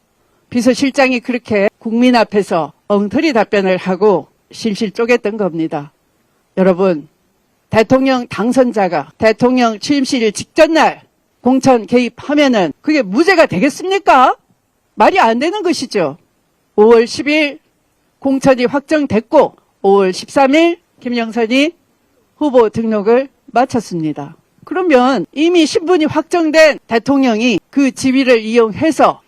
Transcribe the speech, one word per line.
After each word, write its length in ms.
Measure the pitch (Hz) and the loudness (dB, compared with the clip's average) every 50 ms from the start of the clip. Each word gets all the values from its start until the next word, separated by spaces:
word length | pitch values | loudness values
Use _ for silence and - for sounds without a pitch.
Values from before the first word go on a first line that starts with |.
| _ _ _ _ _ _ _ _ _ _ | _ _ _ _ _ _ _ _ _ _
비서실장이 680 | - 247 208 254 240 - 277 269 - - 269 254 262 240 | -6 -2 0 0 0 0 -2 -2 0 0 0 0 0 -4
그렇게 500 | - - 240 247 - - 220 202 190 220 - _ | -6 -6 -8 -8 -6 -4 -2 -2 -2 -2 -4 _
국민 360 | - 226 220 233 247 254 247 | -8 -6 -2 0 0 2 2
앞에서 580 | 233 214 - - 208 190 - 202 170 151 - - _ _ | 2 0 0 -2 -4 -2 -2 -2 -4 -4 -6 -10 _ _
엉터리 460 | - 208 202 208 202 - 269 320 330 254 | -4 -2 -2 -2 -2 -2 -2 -2 0 0
답변을 440 | 220 196 - - 202 196 185 185 | -2 -2 0 -2 -2 -2 -2 -2
하고 500 | 175 - 185 185 170 202 214 190 156 135 - _ _ _ _ | -4 -4 -6 -4 0 2 2 2 0 -2 -8 _ _ _ _
실실 400 | - - - 226 202 - 233 196 | -12 -8 -6 -6 -4 -4 -6 -6
쪼갰던 460 | 180 - 233 233 247 240 - 208 214 | -4 -4 -2 0 0 0 -2 -4 -4
겁니다. 540 | 220 208 180 156 165 160 160 165 147 143 151 _ _ _ _ _ _ _ _ _ _ _ _ _ | -4 -4 -4 -4 -4 -6 -6 -6 -8 -10 -12 _ _ _ _ _ _ _ _ _ _ _ _ _
여러분, 500 | 185 185 190 185 170 196 190 175 147 - - _ _ _ _ _ _ _ _ _ _ _ _ | 0 0 0 2 2 0 -2 -2 -4 -6 -14 _ _ _ _ _ _ _ _ _ _ _ _
대통령 560 | - 214 226 - 254 262 262 269 262 254 240 | 0 0 2 2 2 2 2 0 -2 -2 -4
당선자가 840 | - - - 196 240 247 262 254 247 202 214 196 175 175 151 135 - _ | -6 -8 -4 -4 0 2 2 0 0 0 -2 -2 -2 -2 -4 -6 -8 _
대통령 640 | - 226 220 220 - 240 247 254 254 240 226 220 202 | -2 0 0 2 2 0 0 2 2 0 0 -2 -4
취임식 540 | - - 285 285 262 - 285 247 226 214 202 | -4 -2 -2 -2 -2 -2 -2 -2 -2 -2 -4
직전 400 | - - - _ - 311 311 320 | -6 -10 -4 _ 2 2 4 4
날 280 | 311 254 190 147 - _ _ _ _ _ _ _ _ | 2 2 0 0 -4 _ _ _ _ _ _ _ _
공천 440 | - 240 262 262 - 269 254 233 202 | -2 0 0 2 2 2 2 2 0
개입하면은 880 | 175 247 247 247 226 - - - - 294 294 294 269 240 214 180 151 - _ | 0 0 0 0 -2 -6 -10 -8 -2 0 0 2 2 2 0 0 -2 -4 _
그게 200 | _ 294 311 294 | _ -2 -2 -2
무죄가 440 | 240 185 190 247 339 359 381 330 311 | -2 -2 -2 0 0 2 2 2 2
되겠습니까? 920 | - - 185 214 294 - - 311 370 381 392 - 370 320 269 254 - - - _ _ _ _ _ _ _ _ _ _ _ | 2 0 0 0 -2 -2 -4 -4 -4 -4 -2 2 2 4 4 4 2 0 -4 _ _ _ _ _ _ _ _ _ _ _
말이 240 | - 214 285 359 381 | 0 2 2 4 2
안 200 | 320 226 226 240 | 2 2 0 0
되는 220 | 277 349 392 427 | -2 -4 -4 -4
것이죠. 560 | 359 359 285 - 277 214 - 208 165 139 147 - _ _ _ _ _ _ _ _ _ _ _ | -4 -4 -4 -4 -6 -6 -4 -4 -4 -4 -6 -10 _ _ _ _ _ _ _ _ _ _ _
오월 300 | - 208 226 233 226 240 | 2 4 6 6 4 4
십 220 | 226 - - 269 | 0 -4 -6 -4
일 320 | 285 294 311 302 285 269 311 _ _ _ _ _ _ _ _ _ _ _ _ | -2 0 0 -2 -2 -4 -10 _ _ _ _ _ _ _ _ _ _ _ _
공천이 460 | - 269 269 269 - 269 269 233 247 | -4 -4 -2 0 2 2 2 2 0
확정됐고 880 | 240 - 294 285 - 320 302 285 - 190 214 226 _ 311 294 214 - - _ _ _ _ _ | -2 -2 -4 -4 -2 -2 -2 -2 -2 -2 -4 -2 _ 2 2 2 2 -2 _ _ _ _ _
오월 300 | - 196 196 202 196 185 | 0 2 2 2 2 0
십삼 420 | 185 - - - - 294 277 262 277 | -2 -6 -10 -4 0 2 2 2 4
일 240 | 320 330 339 339 - _ _ _ _ | 2 2 2 0 -4 _ _ _ _
김영선이 720 | - 247 240 240 226 226 220 240 233 214 247 269 285 320 - _ _ _ _ _ _ _ _ _ _ _ _ | -10 -8 -6 -6 -6 -6 -4 -4 -2 0 0 0 0 0 -4 _ _ _ _ _ _ _ _ _ _ _ _
후보 340 | - 302 294 240 254 226 208 | -6 -4 0 2 2 2 2
등록을 600 | - 226 226 220 220 208 190 214 233 254 269 269 _ _ _ | 0 -4 -4 -2 -4 -2 0 0 0 0 0 -4 _ _ _
마쳤습니다. 920 | - - 226 262 269 - 233 202 - 185 165 156 156 143 - 143 151 160 _ _ _ _ _ _ | -4 -2 -2 -2 0 -2 -6 -6 -6 -6 -6 -6 -6 -6 -8 -12 -16 -18 _ _ _ _ _ _
그러면 600 | - 302 359 381 359 294 247 247 262 269 208 165 - | -8 -6 -4 0 2 2 2 2 2 0 -2 -4 -6
이미 340 | - - 311 339 359 349 311 | -4 -2 0 2 2 2 2
신분이 400 | 269 - 427 339 302 370 339 311 | 0 0 -2 0 0 0 0 0
확정된 760 | 262 - 302 - _ - 349 330 311 277 320 320 302 254 - - | -2 -2 -4 -4 _ -2 -2 -2 2 4 4 4 4 2 0 -6
대통령이 720 | - 226 233 - - 277 269 269 254 220 208 233 254 220 165 - _ | -4 -4 -2 -2 0 0 0 0 0 0 0 0 0 -2 -2 -4 _
그 220 | - 277 285 262 | -2 -2 0 0
지위를 500 | - - - 269 247 269 269 247 254 226 | -2 -2 -2 -2 0 0 2 2 2 2
이용해서, 800 | 214 220 226 240 226 220 185 180 269 320 285 - 254 185 147 - _ | 0 0 0 2 2 0 0 -2 -2 -2 0 2 2 0 0 -2 _